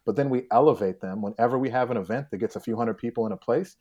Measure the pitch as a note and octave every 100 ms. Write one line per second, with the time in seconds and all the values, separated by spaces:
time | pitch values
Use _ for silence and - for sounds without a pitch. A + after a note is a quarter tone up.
0 | - G#2 C#3 B2+ - A2+ D3+ A#2+ F#2+ F#2
1 | F#2+ G2+ G2+ A2 A#2+ C3 C3 B2+ B2 A#2
2 | F2+ B2 C#3+ F#2+ A2 G#2 - A2+ A#2 G#2
3 | A#2+ A#2 A2 F#2+ - C3+ F#3+ _